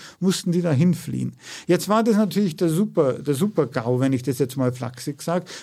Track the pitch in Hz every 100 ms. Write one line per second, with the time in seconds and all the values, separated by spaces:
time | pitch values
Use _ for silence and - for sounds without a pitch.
0 | - - 185 - 185 170 175 131 180 170
1 | - 127 127 - - - - 175 180 214
2 | 226 208 214 180 202 151 170 160 214 -
3 | 139 - 143 139 208 190 143 127 117 123
4 | 135 131 131 131 131 139 127 123 123 -
5 | - 143 - 175 180 -